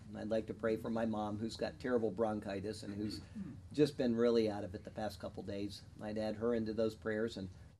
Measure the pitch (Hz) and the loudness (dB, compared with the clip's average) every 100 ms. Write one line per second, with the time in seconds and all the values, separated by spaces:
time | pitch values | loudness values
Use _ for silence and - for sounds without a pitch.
0 | 107 104 107 113 110 101 113 110 120 113 | -10 -6 0 0 0 0 0 2 0 0
1 | 113 107 107 104 113 - 110 - 131 123 | 2 0 0 -2 -4 -2 -4 -2 0 2
2 | 110 95 110 107 101 98 101 104 107 101 | 2 2 2 2 -2 -4 -4 -6 -6 -4
3 | 107 - - - 123 - - - 147 147 | -4 -4 -8 -10 -10 -10 -2 4 6 6
4 | 127 117 120 117 107 104 98 104 - - | 2 6 6 6 6 2 -4 -8 -8 -4
5 | 107 - 110 104 95 101 101 101 - - | -4 -4 -8 -8 -6 -4 -4 -6 -14 -10
6 | 107 107 107 107 117 117 110 107 110 110 | -6 -2 -2 0 2 2 2 2 0 0
7 | 110 107 113 110 95 - - | -2 0 0 -2 -8 -10 -18